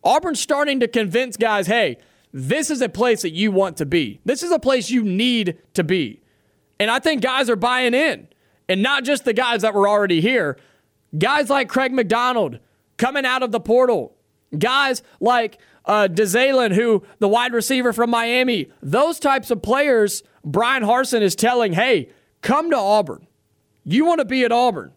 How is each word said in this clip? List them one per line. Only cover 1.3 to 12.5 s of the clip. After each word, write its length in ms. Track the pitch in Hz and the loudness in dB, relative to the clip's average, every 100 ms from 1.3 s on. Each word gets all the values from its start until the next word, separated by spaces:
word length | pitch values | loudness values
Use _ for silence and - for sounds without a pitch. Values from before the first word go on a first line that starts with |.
| 208 | -2
guys, 320 | 226 208 175 | 0 0 0
"Hey, 300 | 233 185 120 _ _ _ | 0 0 -4 _ _ _
this 360 | 135 131 262 294 | -12 -4 -2 -2
is 140 | 285 | -4
a 60 | 240 | -4
place 340 | 175 247 220 | -2 0 0
that 80 | 180 | -2
you 220 | 160 214 | -2 0
want 240 | 190 190 160 | 2 0 -4
to 100 | 147 | -2
be. 340 | 165 127 - | 0 -2 -6
This 180 | - 277 | -4 -4
is 80 | 349 | 0
a 80 | 320 | 0
place 320 | 247 262 208 | 2 0 0
you 140 | 247 | -2
need 520 | 214 185 247 240 185 160 _ | 0 0 0 0 -2 -6 _
to 100 | - | -4
be." 360 | 160 185 127 - _ _ _ _ _ _ | 0 0 -2 -10 _ _ _ _ _ _
And 100 | 208 | -2
I 80 | 247 | 0
think 240 | 320 294 | 0 0
guys 260 | 247 262 247 | -2 0 0
are 60 | |
buying 400 | 220 233 254 247 | 0 0 0 0
in. 320 | 247 311 185 - _ _ _ - | 2 0 -2 -12 _ _ _ -4
And 140 | 185 | -2
not 220 | 233 285 | 0 0
just 200 | 254 285 | 0 -2
the 80 | - | 0
guys 300 | 220 254 233 | 0 0 0
that 100 | 220 | 0
were 160 | 202 202 | 2 2
already 320 | 208 202 170 | 2 2 2
here. 380 | 196 254 151 131 _ _ _ _ _ 151 | 2 0 -2 -6 _ _ _ _ _ -2
Guys 320 | 214 294 240 | 0 0 0
like 200 | 277 233 | 0 0
Craig 240 | 262 262 | -2 0
McDonald 680 | 254 202 226 247 240 165 | 0 0 0 0 0 -2